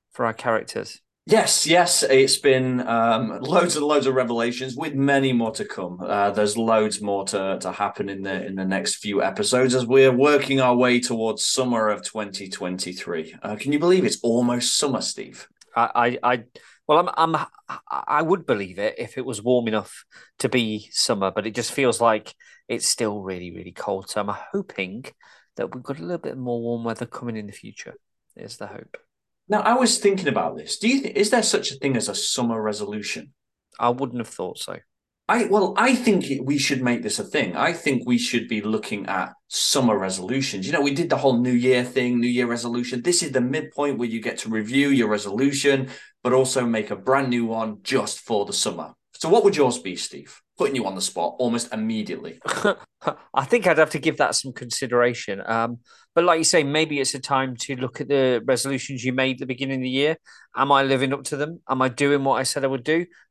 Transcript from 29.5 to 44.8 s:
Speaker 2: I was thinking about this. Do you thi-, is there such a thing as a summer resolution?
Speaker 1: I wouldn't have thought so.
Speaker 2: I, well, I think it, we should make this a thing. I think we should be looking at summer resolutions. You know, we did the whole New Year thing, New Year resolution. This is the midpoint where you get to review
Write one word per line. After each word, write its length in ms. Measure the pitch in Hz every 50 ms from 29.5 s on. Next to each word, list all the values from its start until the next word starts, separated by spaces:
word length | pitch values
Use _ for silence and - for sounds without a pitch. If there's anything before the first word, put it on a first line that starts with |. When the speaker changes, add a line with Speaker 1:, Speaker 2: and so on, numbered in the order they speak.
| 208 208
Speaker 2:
I 140 | - 214 233
was 240 | 262 254 - - -
thinking 300 | - 202 190 190 180 139
about 280 | 113 98 85 76 -
this. 220 | - - - - -
Do 100 | 208 233
you 120 | 269 269
thi-, 80 | 262 -
is 220 | - - 208 220
there 120 | 262 233
such 300 | - - - 185 - -
a 20 | -
thing 220 | - - 139 127
as 120 | 110 107 104
a 60 | 98
summer 480 | - - - - 131 120 117 113 110
resolution? 680 | 107 107 104 104 104 98 107 107 104 - - - - - _ _ _ _ _ _ _ _ _ -
Speaker 1:
I 100 | 117 120
wouldn't 320 | 123 127 139 123 120 120
have 80 | 110 -
thought 300 | - - 92 90 - -
so. 180 | - - - - - _ _ _ _ _ _ _ _ -
Speaker 2:
I, 180 | 208 240 208
well, 280 | - 196 214 190 190 -
I 200 | 196 226 269 254
think 340 | - - 226 196 170 147 -
it, 140 | 139 135 131
we 140 | 135 147 139
should 220 | - - 143 127
make 220 | 127 123 120 113
this 160 | - 107 - -
a 60 | 98
thing. 320 | - - 151 113 90 82
I 160 | 82 131 170
think 320 | 170 - - 151 131 117 -
we 120 | 123 123 117
should 280 | - - 123 113 104
be 160 | - 113 107
looking 440 | 101 107 110 107 - - 110 101 92
at 260 | - 98 92 - - - _ _ _
summer 500 | - - - - - 143 127 113 107 95
resolutions. 640 | 95 95 92 95 92 101 127 135 135 - 104 95 95
You 80 | 143
know, 80 | 165 156
we 140 | 143 143 139
did 160 | 165 165 -
the 60 | 143
whole 220 | 123 139 135 123 117
New 120 | 123 127
Year 320 | 123 117 123 127 127 123
thing, 380 | 123 123 - 131 123 123 123 120
New 80 | 120 123
Year 180 | 120 127 123
resolution. 560 | 117 120 117 120 117 117 120 123 - 127 123
This 220 | 120 175 175 - 170
is 80 | 143
the 80 | 127 127
midpoint 580 | 120 127 151 156 151 - - - 147 143 127 113
where 100 | 120 113
you 120 | 113 110
get 180 | 110 117 - -
to 120 | - 113
review 400 | 113 110 104 110 131 139